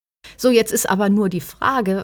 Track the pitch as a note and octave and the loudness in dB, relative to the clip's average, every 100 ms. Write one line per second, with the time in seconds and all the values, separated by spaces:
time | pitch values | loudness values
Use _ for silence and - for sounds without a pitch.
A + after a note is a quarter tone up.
0 | _ _ - - B3+ A#3 A3 - - F#3+ | _ _ -20 -2 2 2 2 -2 -2 0
1 | G3+ G3+ G3 F3 - - B3 C4+ F#3+ F#3+ | 2 2 0 -4 -8 -4 -2 0 -2 -4